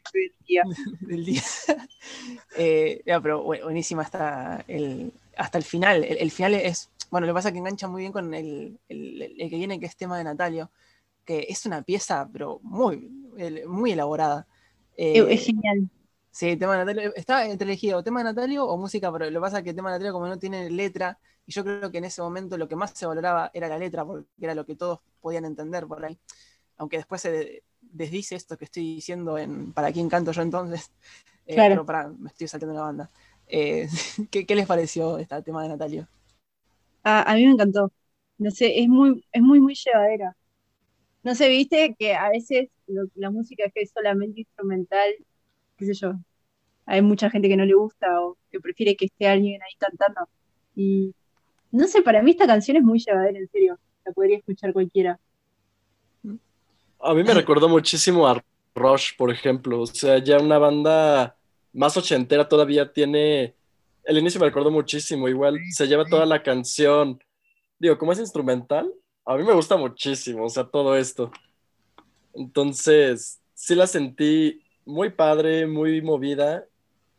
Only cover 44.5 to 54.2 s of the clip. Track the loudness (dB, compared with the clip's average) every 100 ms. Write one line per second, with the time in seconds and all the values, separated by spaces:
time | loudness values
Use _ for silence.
44.5 | -10 -6 -4 -4 0 0 -2 _ _ _
45.5 | _ _ -10 -6 -4 -6 -8 -12 _ _
46.5 | _ _ _ -2 4 4 4 0 0 2
47.5 | 4 6 4 4 -4 -2 0 -2 -8 _
48.5 | -14 -10 -4 0 0 -2 0 2 4 2
49.5 | -4 -14 -6 -6 0 -2 -2 -12 _ _
50.5 | _ _ -4 0 0 -2 -8 _ _ _
51.5 | _ _ 0 2 4 6 6 6 6 6
52.5 | 4 4 4 6 4 2 2 2 -2 -4
53.5 | 2 2 2 _ _ -10 0